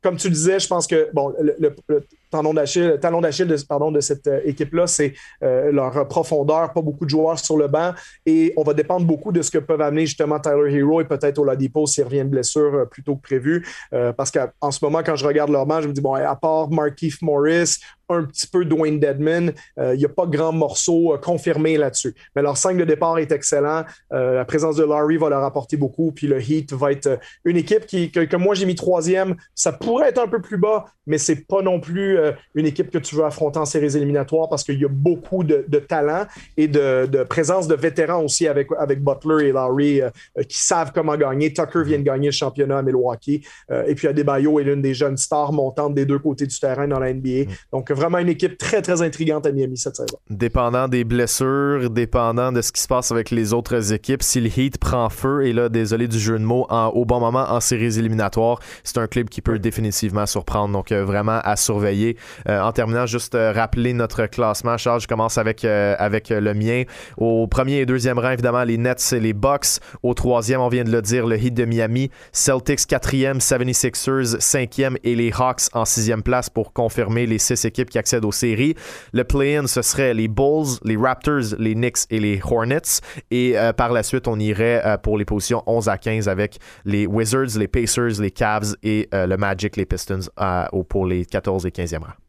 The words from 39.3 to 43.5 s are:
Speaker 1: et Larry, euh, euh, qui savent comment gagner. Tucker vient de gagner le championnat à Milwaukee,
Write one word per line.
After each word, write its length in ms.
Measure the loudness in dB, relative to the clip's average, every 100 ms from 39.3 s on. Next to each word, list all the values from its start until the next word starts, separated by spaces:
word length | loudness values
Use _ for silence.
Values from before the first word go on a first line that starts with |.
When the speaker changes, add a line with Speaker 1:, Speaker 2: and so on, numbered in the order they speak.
| 4 4
Speaker 1:
et 20 |
Larry, 500 | 2 0 2 4 2
euh, 80 | 0 -6 -12 -6
euh, 60 |
qui 140 | -4 -2
savent 360 | 0 0 0 0
comment 220 | 0 0
gagner. 340 | 0 2 0
Tucker 320 | 0 -2 0
vient 160 | 0 2
de 40 |
gagner 260 | 2 0 0
le 40 |
championnat 440 | 0 -4 -2 0 2
à 40 |
Milwaukee, 600 | 2 2 0 -2 -2 -4 -4